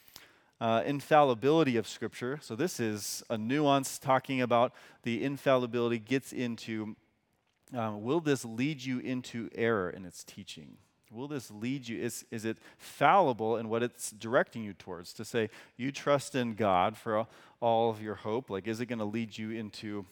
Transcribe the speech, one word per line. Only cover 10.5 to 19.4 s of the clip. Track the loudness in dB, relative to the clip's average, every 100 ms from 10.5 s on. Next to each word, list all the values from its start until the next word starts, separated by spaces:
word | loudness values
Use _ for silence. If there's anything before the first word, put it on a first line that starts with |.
| -16 -18 -20 _ _ _
Will | -12 -8
this | -8 -8
lead | -6 -4 -4 -4
you, | -4
is, | -4 -4 -10
is | -6 -4
it | -4 -8 -20
fallible | -12 4 6 8 6 4 2 0
in | 0
what | 0
it's | 0 -4 -12
directing | -10 0 2 2 -2
you | -10
towards? | -12 -12 -12 -12
To | -12 -4
say, | -2 -2 -4 -20 -8
"You | -6
trust | -4 2 2 0
in | -2 -2 0
God | 4 4 4 0
for | -4 -2 -4 -10 -20 _
all | 2 2 2
of | 0
your | -6 -8
hope," | -4 -4 -4
like, | -6 -4
is | -4
it | -4
gonna | -4
lead | -4 -4 -4
you | -6